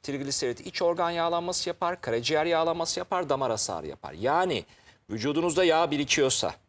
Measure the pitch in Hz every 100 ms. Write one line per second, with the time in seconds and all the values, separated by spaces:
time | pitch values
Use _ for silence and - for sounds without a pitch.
0 | - 139 139 135 127 120 - - 170 170
1 | 170 170 170 170 175 180 180 170 175 180
2 | - 117 120 151 165 160 165 165 165 -
3 | 180 185 156 135 131 110 - 85 76 71
4 | 69 78 117 160 185 120 - - - _
5 | - 107 131 151 175 170 180 156 170 143
6 | 143 - 135 - 92 -